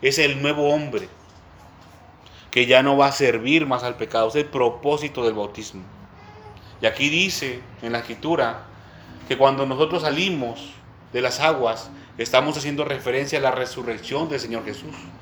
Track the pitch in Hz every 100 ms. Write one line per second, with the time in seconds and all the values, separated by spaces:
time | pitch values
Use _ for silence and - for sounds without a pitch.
0 | 131 139 147 135 143 147 147 147 147 113
1 | 92 - - - - - - - - -
2 | - - - - - - 123 127 135 139
3 | 139 135 139 117 117 160 147 123 123 120
4 | 113 113 113 143 147 135 120 - 143 147
5 | 147 135 120 107 101 107 107 98 92 -
6 | - - - - - - - - 110 -
7 | 143 156 190 180 139 127 - - 117 120
8 | 117 117 156 165 123 113 - - - -
9 | - - - 123 135 139 135 131 156 175
10 | 156 143 190 170 123 113 - - - -
11 | - 123 123 120 151 151 120 113 - -
12 | - - - - 143 151 143 143 143 135
13 | 127 127 139 147 135 127 123 - 117 110
14 | - 139 160 143 117 113 104 101 151 -
15 | - -